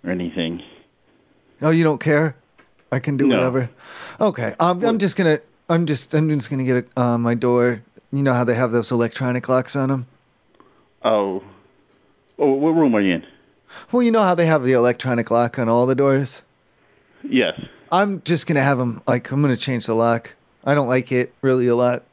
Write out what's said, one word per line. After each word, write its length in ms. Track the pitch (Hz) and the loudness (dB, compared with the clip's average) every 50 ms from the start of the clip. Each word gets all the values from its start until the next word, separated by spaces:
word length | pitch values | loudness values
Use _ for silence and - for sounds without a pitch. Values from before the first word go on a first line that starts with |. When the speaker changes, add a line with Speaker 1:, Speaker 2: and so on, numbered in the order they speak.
| - | -6
Speaker 1:
or 60 | 87 | -6
anything. 520 | 90 90 87 85 - 90 85 82 85 85 - - - - _ _ _ _ _ _ _ _ _ _ _ _ _ _ _ _ | -6 -4 -6 -6 -4 -4 -4 -4 -6 -8 -12 -18 -20 -20 _ _ _ _ _ _ _ _ _ _ _ _ _ _ _ _
Speaker 2:
Oh, 100 | 135 156 | 0 2
you 140 | 165 165 165 | 2 4 2
don't 160 | 160 147 127 | 2 0 0
care? 360 | - 151 151 147 160 156 131 _ _ _ _ _ _ _ _ _ _ _ | 0 0 2 2 2 0 -4 _ _ _ _ _ _ _ _ _ _ _
I 80 | 135 135 | -6 -4
can 160 | - - 143 | -2 -4 -2
do 100 | 135 139 | 0 2
Speaker 1:
No. 100 | 135 123 | 2 2
Speaker 2:
whatever. 340 | 101 127 127 123 131 123 123 - _ - - - - - - - - | 2 0 0 0 -2 -4 -4 -10 _ -20 -20 -20 -18 -18 -18 -4 0
Okay, 340 | 214 208 - - 117 113 - - | 0 0 0 -2 -6 -6 -2 0
um, 180 | 170 175 180 180 | 0 0 0 0
I'm 20 | |
Speaker 1:
What? 180 | - 226 226 214 | 0 -2 0 0
Speaker 2:
just 180 | 202 185 - | 0 -2 0
gonna, 240 | - 185 160 151 147 - _ _ _ _ - | 0 2 2 2 0 -4 _ _ _ _ -2
I'm 180 | 170 165 175 | 0 0 0
just, 280 | 151 151 127 - - - | 0 -2 -4 -6 -2 0
I'm 140 | 151 156 156 | 0 0 2
just 180 | 151 143 120 - | 0 -2 -4 -4
gonna 140 | 143 131 131 | -6 -4 -2
get 220 | 127 127 123 123 _ _ | 0 0 -2 -2 _ _
a, 40 | 131 | -2
uh, 180 | 123 123 120 117 | 0 0 0 0
my 160 | 117 120 120 | 0 0 -2
door. 480 | 117 127 123 120 123 120 123 120 107 - _ _ - _ _ | 0 0 0 2 2 2 0 0 -4 -10 _ _ -20 _ _
You 100 | - 139 | -4 -2
know 100 | 139 135 | 0 0
how 120 | 123 123 123 | 2 2 0
they 100 | 117 120 | 0 0
have 180 | 117 127 117 | 0 0 0
those 180 | 113 120 113 - | 0 -2 -2 0
electronic 560 | 127 117 117 113 - - 131 123 123 123 123 - | 0 0 0 -2 -2 -4 -4 -4 -4 -4 -2 0
locks 260 | 131 127 123 - - | 0 0 0 -2 -4
on 140 | 143 135 131 | -2 -2 -2
'em? 160 | 139 131 123 - _ _ _ _ _ _ _ _ _ _ - _ _ _ _ _ _ _ | -2 -4 -6 -10 _ _ _ _ _ _ _ _ _ _ -20 _ _ _ _ _ _ _
Speaker 1:
Oh. 400 | - 107 110 104 101 98 92 98 95 101 98 - _ _ _ _ _ _ _ _ _ _ _ _ _ _ _ - | -2 0 2 2 0 -2 -4 -8 -10 -14 -20 -20 _ _ _ _ _ _ _ _ _ _ _ _ _ _ _ -2
Oh, 140 | 143 143 | 0 0
what 180 | 135 139 147 160 | 2 2 0 0
room 240 | 160 170 156 131 113 | 2 2 2 2 2
are 60 | 104 | 2
you 140 | 98 95 82 | 2 2 0
in? 100 | 73 - - - _ _ _ _ _ _ _ - - - _ | -2 -4 -12 -20 _ _ _ _ _ _ _ -20 -20 -12 _
Speaker 2:
Well, 100 | - 247 | 0 2
you 80 | 247 233 | 2 2
know 120 | 226 226 | 2 4
how 120 | 208 185 180 | 2 2 2
they 120 | 165 170 | 2 2
have 180 | 160 160 147 127 | 2 2 2 2
the 80 | 127 | 2
electronic 580 | 131 120 117 123 117 - - 127 123 117 113 - | 2 4 4 2 0 -2 -2 -2 -2 -2 0 0
lock 280 | 117 117 120 117 - - | 0 0 0 0 -2 -2
on 100 | 120 113 | 0 2
all 180 | 117 120 123 | 2 2 2
the 80 | 127 131 | 2 2
doors? 480 | 123 139 139 135 135 139 127 - - _ _ _ _ _ _ _ _ _ _ _ _ _ _ _ _ | 2 2 2 2 0 0 -4 -10 -16 _ _ _ _ _ _ _ _ _ _ _ _ _ _ _ _
Speaker 1:
Yes. 360 | - 285 131 127 107 80 - - - - - - - - | -8 -2 0 0 0 0 -2 -8 -14 -18 -20 -20 -8 -2
Speaker 2:
I'm 300 | 170 185 202 202 196 170 | 0 0 0 0 -4 -6
just 240 | _ - 170 147 - | _ -2 -2 -2 0
gonna 160 | - 165 139 | -2 0 2
have 180 | 131 143 139 123 | 2 2 2 0
'em, 200 | 127 120 113 107 - | 0 -4 -4 -6 -2
like, 240 | - 120 123 120 - | -2 -2 -2 -2 -4
I'm 100 | 131 143 | -2 0
gonna 160 | 147 139 123 | 2 0 0
change 300 | - - 143 127 120 - | -2 -2 -6 -6 -6 -4
the 80 | - 113 | -2 0
lock. 400 | 110 117 117 117 117 - - - _ _ _ _ _ - | 2 2 2 0 0 -4 -12 -20 _ _ _ _ _ -2
I 100 | - 143 | 0 0
don't 140 | 147 139 120 | 0 2 2
like 240 | 127 131 127 - | 0 0 0 0
it 200 | 131 123 123 - _ _ | -2 -2 -2 -2 _ _
really 280 | - 135 131 127 120 123 | 0 0 2 2 2 2
a 80 | 120 | 2
lot. 260 | 120 123 123 123 123 - _ | 2 2 0 0 -2 -8 _